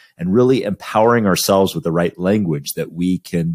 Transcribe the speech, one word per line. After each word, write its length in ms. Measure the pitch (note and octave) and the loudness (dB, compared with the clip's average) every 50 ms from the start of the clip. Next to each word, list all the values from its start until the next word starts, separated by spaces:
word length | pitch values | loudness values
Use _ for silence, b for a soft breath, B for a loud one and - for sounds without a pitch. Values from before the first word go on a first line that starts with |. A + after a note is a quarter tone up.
| b b b | b b b
and 160 | b E2+ F#2 F#2+ | b -2 0 2
really 300 | A#2+ B2+ B2+ C3+ G2+ F2 | 4 4 4 2 2 0
empowering 640 | G#2 F#2 - - - - G#2+ A2 A#2+ A#2+ A#2 G#2+ | -4 -6 -6 -6 -2 0 2 4 4 4 4 2
ourselves 480 | F#2+ F2 - - - G2 G2 G2 F2 - | 2 0 0 2 2 2 4 2 2 0
with 80 | E2 - | -4 -4
the 80 | E2+ | -2
right 260 | E2 E2+ F2 E2 - | 0 0 0 -2 -2
language 560 | F2 F2+ F#2+ G#2+ A2 G2 E2+ D2+ C#2+ C2+ - - | -2 -2 0 0 0 0 -2 -4 -4 -6 -8 -8
that 180 | E2 D#2+ - | -8 -8 -8
we 280 | - E2+ F2+ F#2 F#2 - | -6 -4 -2 -2 -2 -4
can 340 | - - - E2+ D#2+ E2+ | -4 -4 -4 -2 -2 -2